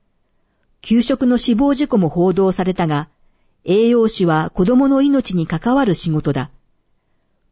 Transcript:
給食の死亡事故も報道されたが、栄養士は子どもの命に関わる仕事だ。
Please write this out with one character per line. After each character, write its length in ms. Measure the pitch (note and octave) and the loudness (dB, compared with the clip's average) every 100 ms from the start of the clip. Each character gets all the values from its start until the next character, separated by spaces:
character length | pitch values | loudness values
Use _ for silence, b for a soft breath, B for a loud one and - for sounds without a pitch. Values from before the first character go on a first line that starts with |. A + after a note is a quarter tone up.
| _ _ _ _ _ _ _ _ | _ _ _ _ _ _ _ _
給 220 | - A3+ | -2 0
食 240 | A#3 C4 B3 | 0 0 0
の 120 | B3 | 0
死 160 | - | 0
亡 200 | A3 C#4+ | 0 0
事 120 | C4+ D4 | 0 0
故 120 | A3 | 0
も 100 | E3 | 0
報 240 | F3 F3+ | 0 0
道 180 | F3+ F#3+ | 2 0
さ 140 | F#3 | 0
れ 100 | F#3 | -4
た 140 | F#3 E3 | -2 -2
が、 200 | D3 D3+ _ _ _ _ _ | -2 -6 _ _ _ _ _
栄 240 | - G3 A#3 | -2 2 2
養 200 | A#3+ A3 | 2 0
士 180 | - F3 | 0 0
は 240 | D#3 D#3+ | 0 -2
子 140 | - | -2
ど 100 | F3+ | 2
も 140 | B3+ C4+ | 2 2
の 140 | C4+ | 2
命 340 | C#4+ C#4 - F3+ | 2 0 -2 -4
に 100 | D#3+ | -4
関 300 | D#3+ - C4+ | -4 -2 0
わ 80 | |
る 100 | B3 | 0
仕 160 | D#3+ F3 | 0 -2
事 220 | D3+ D3+ | -2 -2
だ。 180 | C#3 C3 - _ _ _ _ _ _ _ _ _ | -4 -8 -14 _ _ _ _ _ _ _ _ _